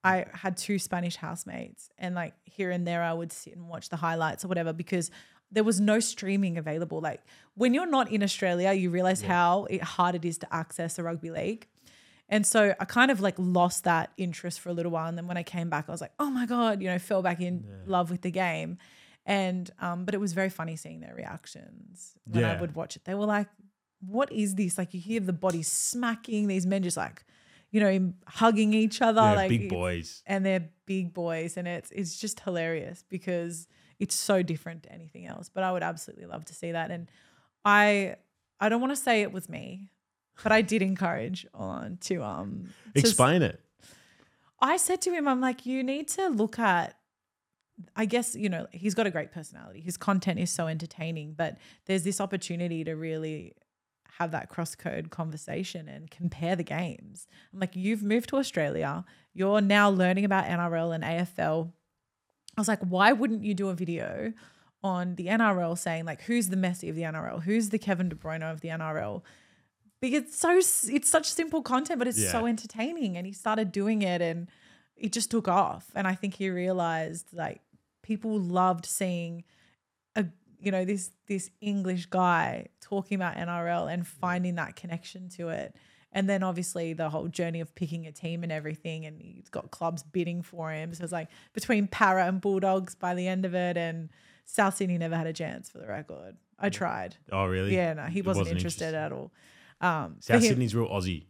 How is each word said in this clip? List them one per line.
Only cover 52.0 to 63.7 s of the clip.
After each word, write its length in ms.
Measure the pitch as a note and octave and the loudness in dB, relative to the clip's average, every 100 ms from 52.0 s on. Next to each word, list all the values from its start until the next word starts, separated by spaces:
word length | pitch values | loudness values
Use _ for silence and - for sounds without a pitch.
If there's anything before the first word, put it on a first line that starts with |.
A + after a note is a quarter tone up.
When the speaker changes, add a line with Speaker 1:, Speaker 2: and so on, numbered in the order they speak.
Speaker 1:
this 160 | F3 F#3+ | 0 -2
opportunity 640 | G3 G3 - E3+ F3 E3 | -2 -2 -4 -4 -2 -2
to 80 | D#3+ | -4
really 600 | D#3 D#3+ D#3 D#3 D#3 E2+ _ _ _ _ _ _ - | -4 -4 -4 -4 -6 -10 _ _ _ _ _ _ -4
have 120 | E3+ | -2
that 180 | D#3 - | -2 -6
cross-code 600 | - E3+ - - - D#3+ | -6 -6 -6 -6 -6 -6
conversation 800 | - D#3+ D#3 - E3+ F#3 E3+ D3+ | -6 -6 -6 -6 -6 -6 -8 -12
and 200 | C#3 D#3 | -16 -18
compare 440 | - F3 - E3+ | -4 -4 -2 -2
the 80 | F3+ | 0
games. 640 | E3+ D3+ F3 - - - - - _ | -2 -4 -4 -8 -16 -20 -20 -20 _
I'm 60 | F#3+ | -6
like, 160 | F#3 | -4
"You've 280 | F3+ F#3+ A3 | -2 0 0
moved 260 | G3+ A3+ A#3 | 2 2 2
to 60 | C4+ | 0
Australia. 680 | C4 - D3 D3+ D3 D#3+ F3+ - _ | 0 0 0 0 -2 -4 -8 -18 _
You're 280 | - F#3+ G#3 | -2 4 4
now 300 | G3+ G#3 G#3 | 6 8 8
learning 340 | F#3+ F3+ F#3+ | 6 4 4
about 220 | G3+ F#3+ - | 4 2 2
N 140 | F3 | 0
R 140 | F3 E3 | 0 0
L 160 | E3+ | 0
and 100 | E3 | -2
A 40 | D#3 | -2
F 300 | E3 F3+ - | -2 -2 0
L." 360 | D#3+ D#3+ E3 _ _ _ _ _ _ _ - - | 0 0 -2 _ _ _ _ _ _ _ -12 -2
I 40 | |
was 80 | G#3+ | 0
like, 120 | G#3 | 0
"Why 320 | F3+ F3+ G#3 | 0 6 6
wouldn't 300 | B3 A#3+ A3 | 8 2 0
you 100 | G#3 | 0
do 140 | G3 | 0
a 60 | G3 | -2